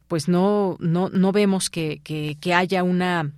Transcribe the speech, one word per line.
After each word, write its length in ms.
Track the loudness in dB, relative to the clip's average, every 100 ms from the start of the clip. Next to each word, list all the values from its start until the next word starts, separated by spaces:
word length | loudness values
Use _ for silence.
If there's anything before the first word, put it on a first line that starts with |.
| -8
pues, 200 | -4 0
no, 480 | 2 2 2 -2 -2
no, 280 | -2 0 0
no 200 | 2 2
vemos 400 | 4 2 0 -2
que, 300 | -4 -6 -6
que, 320 | -8 -6 -6 -6
que 100 | 0
haya 300 | 0 2 0
una 480 | 0 0 0 -2 -4